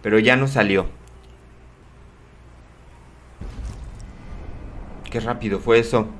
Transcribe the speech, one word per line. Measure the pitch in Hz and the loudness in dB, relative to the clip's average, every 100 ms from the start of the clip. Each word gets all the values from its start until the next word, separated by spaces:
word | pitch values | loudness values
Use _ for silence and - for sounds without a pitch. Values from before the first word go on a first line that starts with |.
pero | 107 110 | 4 6
ya | 110 127 | 6 4
no | 135 | 4
salió. | 131 104 95 90 - - - - - - - - - - - - - - - - - - - - - - - - - - - - - - - - - - - - - - - - - - | 2 4 4 0 -8 -20 -20 -20 -20 -20 -20 -20 -20 -20 -20 -20 -20 -20 -20 -20 -20 -20 -20 -20 -20 -20 -20 -20 -14 -12 -10 -10 -10 -12 -14 -16 -16 -14 -12 -12 -12 -12 -12 -14 -12 -6
Qué | 117 | -6
rápido | 110 117 110 95 | -4 -4 -2 -2
fue | 117 117 | 4 4
eso. | 113 120 107 | 6 0 0